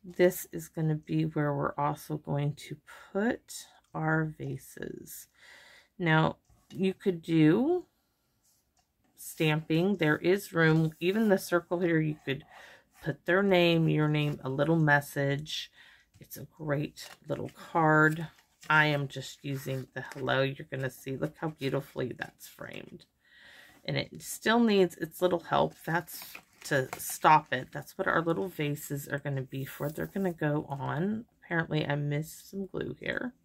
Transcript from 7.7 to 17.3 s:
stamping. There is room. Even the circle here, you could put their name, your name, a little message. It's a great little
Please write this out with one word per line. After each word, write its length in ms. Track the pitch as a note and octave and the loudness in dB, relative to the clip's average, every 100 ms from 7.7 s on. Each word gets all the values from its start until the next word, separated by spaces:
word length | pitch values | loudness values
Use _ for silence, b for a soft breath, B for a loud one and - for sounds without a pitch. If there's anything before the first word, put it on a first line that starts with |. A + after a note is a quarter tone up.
| F4+ F4 _ _ _ _ _ _ _ _ _ _ _ _ _ | 0 -2 _ _ _ _ _ _ _ _ _ _ _ _ _
stamping. 800 | - - D#3+ D#3 D#3 D#3+ F3+ G3 | -18 -2 0 0 0 2 2 2
There 200 | D#3 D3+ | 2 2
is 340 | E3+ G3 - | 2 0 0
room. 420 | E3 D#3+ D#3+ D#3+ D#3+ | 2 4 6 2 0
Even 300 | E3+ G#3 A3 | -2 2 4
the 80 | F#3+ | 4
circle 440 | - F3 E3+ F3 | 2 -2 0 -2
here, 180 | F3+ E3 | 2 2
you 180 | D#3 D3+ - | 0 -4 -6
could 180 | C3+ - B B B B _ | -6 -8 B B B B _
put 220 | - C#3 - | -8 -8 0
their 180 | F3+ | 2
name, 440 | G3+ F3+ F3 E3 D#3+ | 4 6 6 4 2
your 200 | D3+ D3+ | 2 2
name, 320 | D3+ D3 D3 | 2 0 -2
a 60 | C3+ | -6
little 300 | C3+ D3 E3 | -2 2 4
message. 920 | D3+ C#3+ C#3+ - C#3 C#3 D3+ - - b b b b _ | 4 4 2 -4 -2 -2 -6 -10 -10 b b b b _
It's 180 | - - | -20 -18
a 100 | C#3 _ | -18 _
great 500 | D3+ C#3+ D3 - - - | -4 -2 -4 -8 -18 -20
little 220 | - | -8